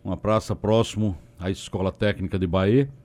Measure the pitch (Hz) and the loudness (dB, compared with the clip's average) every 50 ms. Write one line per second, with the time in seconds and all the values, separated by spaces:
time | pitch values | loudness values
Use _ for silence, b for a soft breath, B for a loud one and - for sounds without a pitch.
0 | _ 98 92 82 - 104 107 110 - - 104 - - 101 110 113 110 - - 107 | _ -6 -6 -4 0 0 0 0 0 -2 -6 -2 0 2 4 4 2 2 -2 -2
1 | 107 104 92 - - - - - 90 92 95 - - - - 95 95 95 90 - | -2 -2 -2 -6 -12 -20 -14 -8 -6 -6 -4 -6 -8 -8 -4 -2 -2 -2 0 0
2 | 107 104 98 - 95 87 - 95 95 87 87 95 95 101 117 135 139 139 - - | -2 -2 0 -2 -4 -4 -2 -2 0 0 2 2 4 4 4 4 2 0 -6 -18